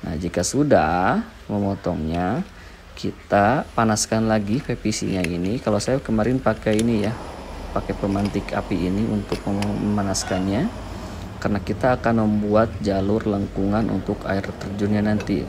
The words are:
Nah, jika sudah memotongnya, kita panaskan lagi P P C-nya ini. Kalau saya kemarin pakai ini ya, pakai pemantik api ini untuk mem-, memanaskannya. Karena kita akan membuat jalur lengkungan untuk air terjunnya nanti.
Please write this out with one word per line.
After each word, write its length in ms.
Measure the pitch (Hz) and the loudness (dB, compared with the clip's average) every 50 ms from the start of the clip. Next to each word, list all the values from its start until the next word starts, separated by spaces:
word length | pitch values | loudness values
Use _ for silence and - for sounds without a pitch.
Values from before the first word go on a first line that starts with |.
Nah, 120 | - - 85 | -6 -4 -4
jika 240 | 76 87 87 - 104 | -4 -4 -2 0 0
sudah 800 | 92 - - 131 151 147 110 90 78 78 85 90 92 107 147 208 233 - - - - | 0 0 2 2 4 6 6 6 6 4 2 2 2 2 2 0 -2 -4 -12 -18 -8
memotongnya, 960 | - 107 101 101 98 98 - - 87 90 82 78 78 82 85 90 92 113 165 196 - - - - - - - - - - | -4 -2 0 0 0 -2 -2 -2 -4 -2 -2 -2 -2 -2 0 0 0 0 -2 -4 -6 -10 -18 -18 -18 -20 -20 -20 -18 -14
kita 680 | - - 98 - - - - 101 101 101 107 123 151 - - - | -6 -6 -6 -6 -8 -4 2 4 4 6 6 4 2 0 -2 0
panaskan 480 | - 113 110 107 104 - - 113 110 110 | 0 2 2 2 2 0 0 0 2 2
lagi 360 | 110 110 110 101 101 107 147 | 4 2 2 2 0 -2 -2
P 120 | - - 123 | 0 -4 -6
P 120 | - - 107 | -2 -2 -4
C-nya 320 | 107 - - - 95 92 | -2 -2 -2 -2 0 0
ini. 360 | 87 82 87 85 87 95 113 131 | 0 0 0 0 0 0 -2 0
Kalau 160 | - 117 107 | 0 2 0
saya 200 | 101 - - 127 | 2 2 2 0
kemarin 400 | 135 - - 113 110 107 113 127 | 0 0 0 0 2 2 2 2
pakai 440 | 131 - 110 110 - - 113 107 107 | 2 2 0 0 2 0 2 2 4
ini 280 | 113 120 117 107 101 107 | 4 4 2 2 0 0
ya, 40 | 113 - - - - - - - - - - - - | -4 -6 -10 -12 -12 -14 -14 -14 -12 -12 -12 -4 -4
pakai 200 | 101 - - 95 | -4 -2 -2 -4
pemantik 560 | - - 101 98 101 101 104 - 104 - - - | -2 0 0 0 0 0 0 -2 -2 -4 -2 -4
api 360 | 101 101 - 104 85 85 92 | -4 -4 -2 -2 -2 0 0
ini 160 | 95 101 113 | 0 0 0
untuk 320 | 113 110 104 101 - - - - 101 | 0 0 -2 -2 -4 -6 -4 -2 -2
mem-, 320 | 101 101 101 104 101 104 - 104 104 | -2 0 0 -2 -2 0 0 0 0
memanaskannya. 760 | 104 101 98 95 - - - 95 92 95 98 98 113 175 233 - - - - - - - - - - - - - - | 0 0 0 -2 -4 -2 -2 -2 -2 0 0 0 0 0 -2 -4 -6 -10 -10 -10 -10 -10 -10 -10 -10 -10 -10 -10 -4
Karena 180 | - 117 104 101 | -2 0 0 0
kita 380 | 98 - 104 92 - 127 123 120 | -2 -2 -2 2 2 2 2 4
akan 220 | - 120 117 113 | 2 2 4 4
membuat 480 | 110 107 107 104 104 104 104 107 113 110 - 104 104 | 4 4 2 2 2 4 4 4 4 4 0 -4 -2
jalur 400 | 101 98 98 95 101 104 110 110 | 0 2 2 2 2 2 2 2
lengkungan 640 | 110 101 98 98 92 - - 98 98 101 104 98 95 | 0 0 0 -2 -2 -2 -2 0 2 2 2 2 0
untuk 340 | 98 95 98 - 107 - - - | 0 -2 -2 -2 -4 -4 -2 -2
air 160 | 98 98 98 | -2 -2 -2
terjunnya 580 | - - - - 95 98 101 104 101 104 104 104 | -4 -8 -8 -8 -6 -4 -2 0 2 2 2 2
nanti. 380 | 107 107 104 - - 101 76 - | 2 2 0 0 0 0 0 -2